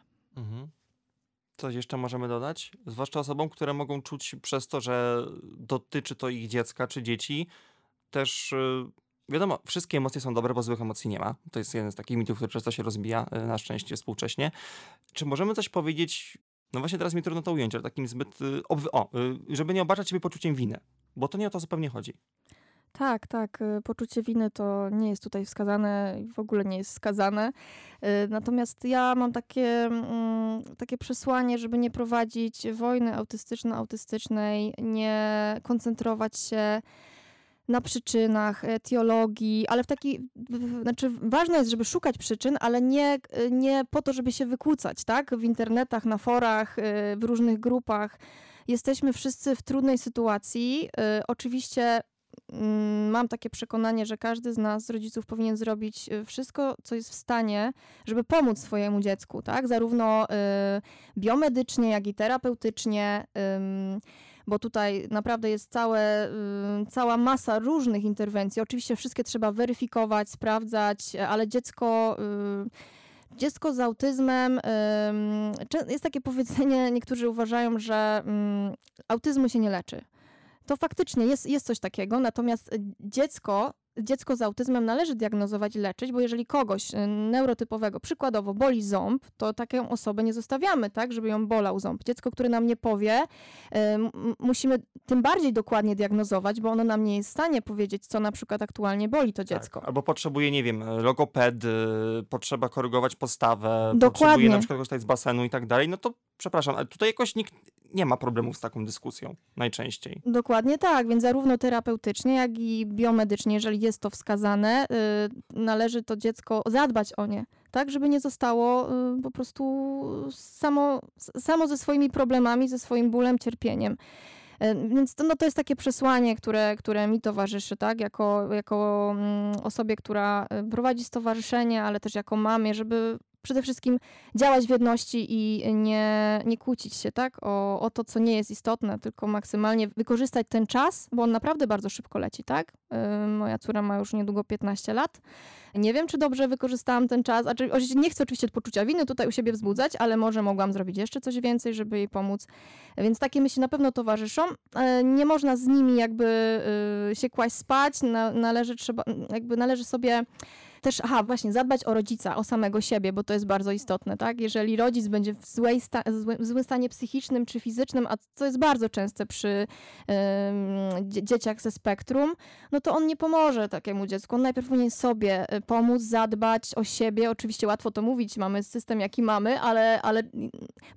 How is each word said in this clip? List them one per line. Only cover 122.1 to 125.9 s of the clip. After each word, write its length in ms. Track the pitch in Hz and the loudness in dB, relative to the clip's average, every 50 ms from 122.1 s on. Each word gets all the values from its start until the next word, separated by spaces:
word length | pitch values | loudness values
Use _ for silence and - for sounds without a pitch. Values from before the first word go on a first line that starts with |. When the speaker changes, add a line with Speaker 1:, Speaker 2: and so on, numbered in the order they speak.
| - 277 269 240 262 254 247 233 233 247 262 254 | 2 0 2 4 4 4 6 4 4 2 2 0
Speaker 2:
ze 100 | 254 247 | 0 -6
swoim 320 | - - 247 240 233 240 | -4 -2 0 2 2 2
bólem, 280 | 226 240 247 247 254 240 | 4 4 4 4 2 2
cierpieniem. 580 | - 240 233 - - 233 - 214 220 208 226 - - - - - - - - - - - - - - | 0 -2 -6 -2 -2 -2 -2 0 -2 -2 -2 -4 -10 -20 -20 -20 -20 -20 -20 -20 -20 -20 -8 -2 0
Y, 240 | 220 220 - - | 0 2 2 0
więc 280 | 226 240 269 277 254 - | 2 4 4 2 2 0
to, 80 | - 294 | 0 2
no, 120 | 320 320 | 0 2
to 100 | 269 330 | 4 2
jest 120 | 311 - | 2 2
takie 180 | - 285 - 285 | 0 0 0 -2
przesłanie, 600 | - - 269 | 0 0 -2